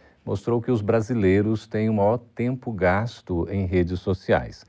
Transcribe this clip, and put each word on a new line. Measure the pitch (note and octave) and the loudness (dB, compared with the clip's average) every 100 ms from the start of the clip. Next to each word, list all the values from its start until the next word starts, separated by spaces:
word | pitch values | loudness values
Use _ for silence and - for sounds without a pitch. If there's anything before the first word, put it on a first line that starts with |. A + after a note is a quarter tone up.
| _ _ | _ _
mostrou | - G2+ - A#2 | -8 -6 -2 -2
que | A2+ | 0
os | A#2 | -2
brasileiros | G#2 A2+ G#2 A#2+ F#2 G2 G#2 A2 - | 2 0 0 2 4 4 2 -2 -4
têm | G#2+ A2 | -2 0
o | |
maior | G#2+ G2+ B2 | 2 2 0
tempo | - - A#2+ C3 - | -4 -4 -4 -4 -6
gasto | G2+ F2+ G2 A#2 - - F2 - | 0 2 2 -2 -8 -4 -4 -2
em | G2+ F#2 | -2 0
redes | F2+ F2 F2+ | 2 0 -2
sociais. | - F2+ - E2+ A#1+ - | -2 -2 0 0 -2 -12